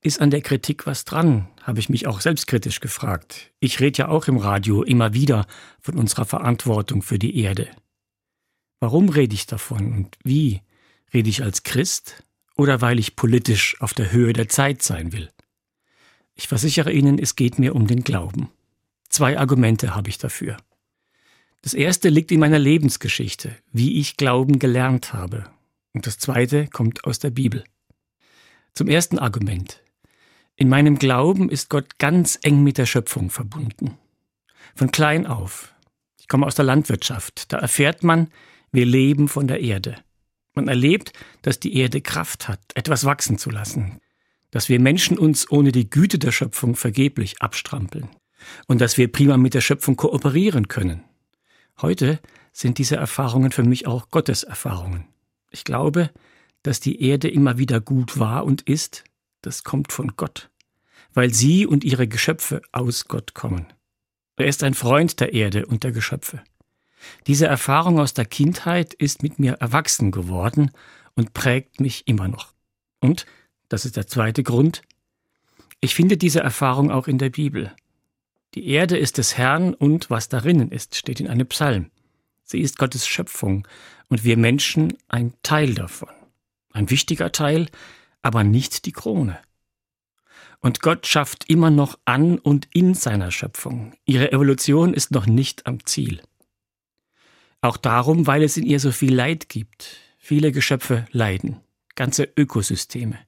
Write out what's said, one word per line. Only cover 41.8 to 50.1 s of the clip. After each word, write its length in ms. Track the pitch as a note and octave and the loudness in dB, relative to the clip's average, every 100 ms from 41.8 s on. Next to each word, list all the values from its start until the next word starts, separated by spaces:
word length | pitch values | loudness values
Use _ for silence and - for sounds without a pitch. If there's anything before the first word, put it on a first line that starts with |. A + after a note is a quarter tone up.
| C3 C#3+ | 0 -2
Kraft 460 | - D#3 E3 - - | -4 -6 -6 -8 -10
hat, 120 | - _ - | -10 _ -8
etwas 280 | D#3 C3+ | -2 0
wachsen 360 | C#3 C#3+ - G#2 | 0 -2 -2 -4
zu 100 | - | -4
lassen. 500 | A2 G#2 - G2 - _ _ _ _ _ | -8 -8 -6 -6 -8 _ _ _ _ _
Dass 180 | A2+ - | -6 0
wir 100 | B2 | 4
Menschen 380 | B2+ F3 - F3 | 4 4 0 2
uns 320 | D#3 C#3+ - | 2 2 2
ohne 220 | D3 C#3+ | 4 4
die 180 | B2+ A2 | 4 0
Güte 300 | C#3+ G3 D#3+ | 2 2 2
der 120 | B2+ | -2
Schöpfung 440 | - A#2+ - B2 A#2+ | -2 -4 -2 -2 -2
vergeblich 640 | B2 G#2+ C#3 C3 G#2 - | -2 0 0 0 -6 -4
abstrampeln. 680 | - - - - F#2+ - - _ _ _ - - - | -6 -6 -10 -8 -8 -10 -14 _ _ _ -20 -20 -2
Und 120 | B2 | 2
dass 200 | A#2+ - | 2 4
wir 120 | A#2+ | 2
prima 260 | - C#3+ C3 | 4 4 6
mit 180 | B2+ C3 | 4 2
der 60 | |
Schöpfung 340 | - C#3+ - C3 | 0 -2 0 0
kooperieren 720 | - | 0